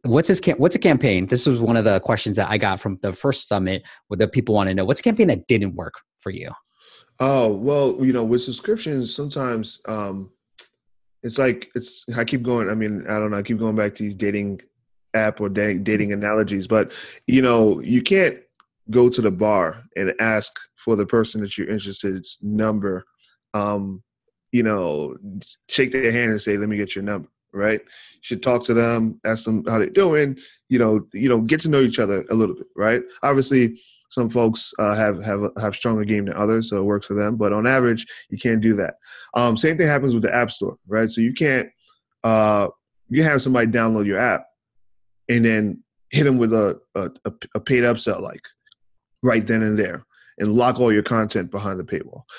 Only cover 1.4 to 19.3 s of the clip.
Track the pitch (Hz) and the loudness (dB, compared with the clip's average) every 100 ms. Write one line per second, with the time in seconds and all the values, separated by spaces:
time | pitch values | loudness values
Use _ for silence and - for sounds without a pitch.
1.4 | 151 120 113 117 107 95 - 110 110 101 | 2 2 2 2 4 2 0 -2 0 -2
2.4 | 98 107 104 95 104 92 101 95 139 131 | 0 0 0 -2 -6 -6 -6 -4 -2 -2
3.4 | - 101 95 95 - - - 98 107 131 | -2 -2 -2 -4 -8 -20 -6 0 0 0
4.4 | 107 107 95 95 95 139 240 220 190 98 | 0 2 2 0 0 0 0 2 2 2
5.4 | - 113 98 85 - - _ _ 98 80 | 2 2 0 -4 -10 -12 _ _ -12 -12
6.4 | 80 - _ _ _ - _ - 131 135 | -14 -16 _ _ _ -20 _ -4 0 2
7.4 | 113 98 131 143 135 123 131 123 113 123 | 2 0 0 0 0 2 0 2 2 0
8.4 | 127 120 - 220 165 135 117 - 147 143 | -2 -8 -2 -2 -2 -4 -4 -6 -8 -6
9.4 | 127 113 107 - - 107 101 95 95 _ | -4 -4 -6 -10 -10 -6 -6 -8 -12 _
10.4 | _ _ - _ _ _ _ _ 120 123 | _ _ -20 _ _ _ _ _ -8 0
11.4 | 131 104 - 123 - - - 117 113 131 | 0 0 -6 -10 -10 -16 -10 -6 -4 -4
12.4 | 120 120 98 110 107 104 - 107 107 101 | -2 -2 -2 -2 -4 -6 -4 -4 -2 -4
13.4 | 101 110 110 107 104 - 107 98 101 101 | -4 -2 -2 0 -2 -4 -8 -4 -4 -2
14.4 | 101 95 _ _ _ _ _ 110 107 - | -4 -8 _ _ _ _ _ -2 0 -2
15.4 | 101 98 104 92 101 107 101 101 104 110 | -4 -2 -2 -2 0 0 0 -2 -2 0
16.4 | 101 98 92 110 - - - - - 127 | 0 -2 0 0 0 -6 -20 -12 0 2
17.4 | 127 117 107 80 69 123 - 196 175 - | 4 4 4 2 0 0 2 2 2 0
18.4 | _ _ _ _ - 120 123 123 107 | _ _ _ _ -2 4 4 4 0